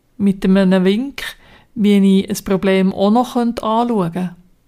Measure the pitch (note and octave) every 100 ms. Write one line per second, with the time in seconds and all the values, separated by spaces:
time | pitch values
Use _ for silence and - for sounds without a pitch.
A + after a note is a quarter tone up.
0 | _ - G3 G3 F#3+ F#3+ F#3+ F#3+ F3+ G#3
1 | C#4 - - - _ - _ A#3+ G3+ G3+
2 | G3 F#3+ G3 G3+ - F#3+ G3 F#3+ F#3+ -
3 | G3 A#3 B3 B3 A#3+ A#3 G#3+ A3 A#3+ A3
4 | E3+ F3 F3+ - _ _